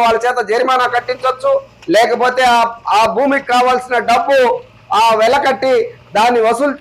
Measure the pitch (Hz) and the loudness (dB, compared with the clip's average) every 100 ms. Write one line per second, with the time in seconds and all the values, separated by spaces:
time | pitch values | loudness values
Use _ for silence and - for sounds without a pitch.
0 | 233 226 240 254 202 226 254 254 247 240 | 2 0 -2 -2 -2 -2 0 0 0 -2
1 | 240 254 254 - 554 554 - - - 196 | -4 -4 -4 -2 -2 -2 -4 -12 -2 2
2 | 233 226 247 254 247 240 233 - - - | 2 0 0 2 2 2 0 -4 -2 0
3 | 226 214 277 269 269 247 247 247 247 240 | 2 0 0 -2 0 0 2 0 -2 -4
4 | 226 240 - 269 247 254 - - - 196 | 0 0 2 2 2 -2 -8 -20 -4 0
5 | 233 220 226 269 269 262 262 247 - - | 2 2 2 0 0 -2 0 0 -2 -8
6 | - 202 233 240 220 226 285 262 | -6 0 0 2 0 0 -2 -4